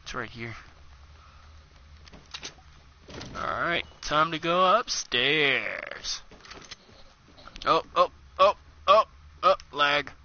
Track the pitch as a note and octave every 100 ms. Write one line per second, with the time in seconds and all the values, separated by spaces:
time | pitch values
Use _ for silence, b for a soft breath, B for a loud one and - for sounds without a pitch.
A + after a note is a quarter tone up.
0 | - B2+ A#2 A#2+ A#2 A2 - - - -
1 | - b b b b b - - - -
2 | - - - - - - - - - -
3 | - - - - D2+ F#2+ D3 E3 - -
4 | - D3 D#3+ D#3+ E3+ F3 F#3 G#3 - -
5 | - B2 C3 D#3 C#3+ B2+ G#2 F#2 - -
6 | - - - - - - - - - -
7 | - _ - - - - B2+ D#3+ - E3
8 | F3 - - - G3 - - - - G#3
9 | - - - - E3+ F#3+ - D3 D3 D3
10 | C#3 -